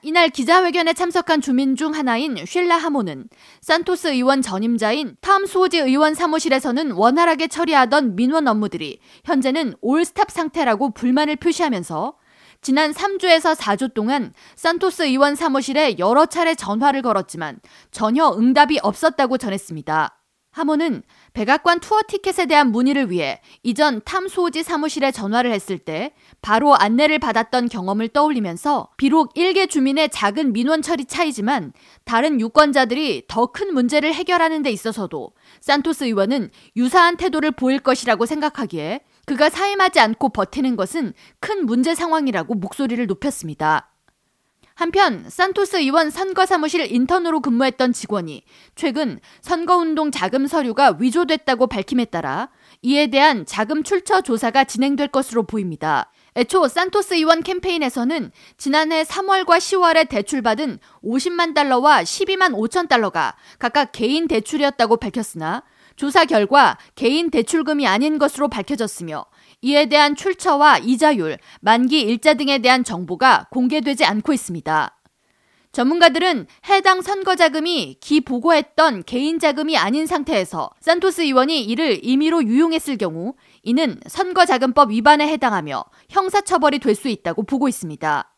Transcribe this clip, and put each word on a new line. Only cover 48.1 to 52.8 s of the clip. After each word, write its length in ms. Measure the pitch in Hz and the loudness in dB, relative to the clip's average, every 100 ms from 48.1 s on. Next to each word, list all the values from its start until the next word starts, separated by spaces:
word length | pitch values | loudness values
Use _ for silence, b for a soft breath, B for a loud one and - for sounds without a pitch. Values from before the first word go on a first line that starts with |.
| 202 165 139 b b b - | -6 -6 -12 b b b -6
최근 420 | 320 254 277 143 b b | -4 -2 -4 -6 b b
선거운동 720 | - 339 339 359 330 311 311 | -6 -4 2 2 2 0 -2
자금 340 | - 190 254 269 | -2 -2 0 0
서류가 520 | 330 254 220 277 160 | 0 -2 4 4 4
위조됐다고 640 | 247 302 339 311 - 247 254 | 0 0 0 -2 0 0 0
밝힘에 380 | 214 190 254 | -2 -2 -2
따라 460 | 233 170 147 147 247 b b b | -2 -4 -4 -6 -8 b b b